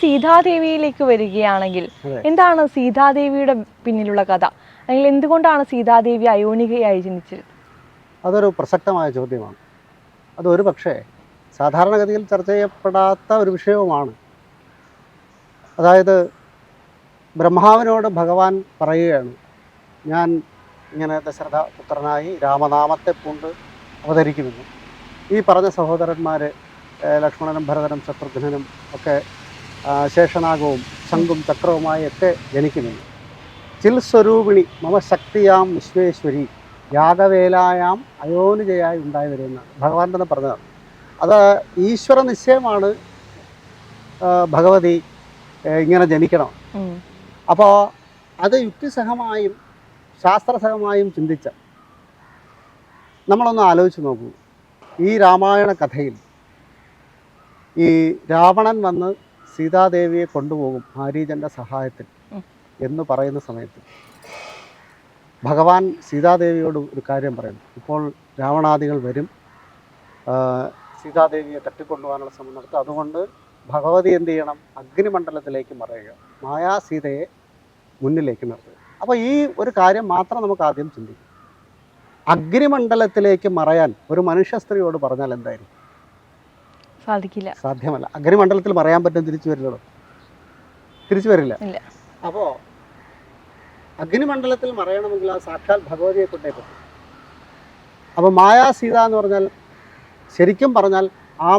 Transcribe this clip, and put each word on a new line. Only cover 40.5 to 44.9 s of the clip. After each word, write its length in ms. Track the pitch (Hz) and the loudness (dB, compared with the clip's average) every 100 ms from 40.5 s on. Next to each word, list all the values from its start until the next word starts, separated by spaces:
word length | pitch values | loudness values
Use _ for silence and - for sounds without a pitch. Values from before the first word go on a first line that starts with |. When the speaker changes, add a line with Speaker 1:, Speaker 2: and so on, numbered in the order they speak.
| 113 - - - - - - - | -8 -12 -20 -20 -20 -20 -4 4
Speaker 2:
അത് 120 | 208 202 202 - - 190 | 6 8 6 0 -2 0
ഈശ്വര 300 | 226 - 262 262 | 0 2 4 4
നിശ്ചയമാണ്, 600 | 226 - 262 247 208 196 208 - - - - - - - - - - - - 180 | 0 2 2 2 0 -2 -4 -10 -20 -20 -20 -20 -20 -20 -20 -20 -20 -20 -6 0
ആ, 40 | 180 175 151 | 0 2 4
ഭഗവതി, 400 | 175 190 175 | 6 6 4